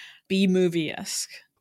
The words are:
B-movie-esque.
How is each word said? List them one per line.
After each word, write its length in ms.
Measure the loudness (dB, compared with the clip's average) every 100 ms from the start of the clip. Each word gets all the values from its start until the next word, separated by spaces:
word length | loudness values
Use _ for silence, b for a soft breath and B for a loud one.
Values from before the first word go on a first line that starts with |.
| B B -2
B-movie-esque. 1000 | 2 4 4 2 0 -4 -6 -8 -8 -8 B B _